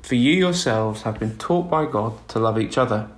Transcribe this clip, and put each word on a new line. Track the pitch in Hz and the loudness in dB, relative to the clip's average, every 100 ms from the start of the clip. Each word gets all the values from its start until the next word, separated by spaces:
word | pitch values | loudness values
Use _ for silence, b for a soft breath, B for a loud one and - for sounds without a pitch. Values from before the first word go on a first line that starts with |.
for | - 123 | 0 2
you | 131 | 4
yourselves | 180 180 175 135 110 110 107 | 4 2 2 0 0 0 -2
have | 110 110 | -6 -4
been | 110 107 | -6 -6
taught | - 175 175 | -2 -2 2
by | 156 156 | 0 0
God | 107 110 113 - | -2 -2 -6 -6
to | 113 | 0
love | 113 110 | 0 0
each | 110 - | 0 0
other. | 123 107 107 | 0 0 -4